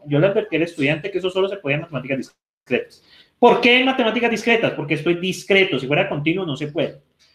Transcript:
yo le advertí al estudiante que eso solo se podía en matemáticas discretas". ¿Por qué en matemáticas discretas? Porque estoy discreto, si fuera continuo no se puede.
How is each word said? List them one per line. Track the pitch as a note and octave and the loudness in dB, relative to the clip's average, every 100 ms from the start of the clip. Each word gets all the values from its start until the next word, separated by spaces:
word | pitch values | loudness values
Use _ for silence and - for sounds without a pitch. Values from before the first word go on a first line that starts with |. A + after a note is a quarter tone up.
| D3 | -2
yo | C#3+ | 2
le | F#3+ | 2
advertí | D#3 D3 D#3 | 2 -2 -2
al | |
estudiante | E3 - C#3 D3+ G3 | -2 -2 -2 -2 -4
que | F#3+ | -4
eso | F#3 | -2
solo | F#3 G3 | 0 -2
se | G3+ | -2
podía | C#3 D3 | -4 -4
en | |
matemáticas | E3 D3 D3 C3+ | -4 -8 -6 -6
discretas". | - _ _ _ - B2 - - _ - _ _ | -8 _ _ _ -4 -4 -4 -16 _ -20 _ _
¿Por | A#3+ A#3+ | 4 6
qué | A#3+ B3 | 4 4
en | C4 | 2
matemáticas | B3+ A3 A#3 A#3 | 0 0 0 -2
discretas? | G#3+ A#3 A3+ - | 0 0 0 0
Porque | - D3 D3 | -4 -4 -2
estoy | E3+ E3+ | 0 -2
discreto, | F#3 - - G3 F#3 C3 | -2 -4 2 2 2 0
si | B2+ | 0
fuera | D3 D3 | 0 0
continuo | D3+ D#3 F#3 F3 | -2 -2 -2 -4
no | B2+ | -6
se | D3 | -6
puede. | D#3+ B2+ - _ _ _ | -4 -4 -6 _ _ _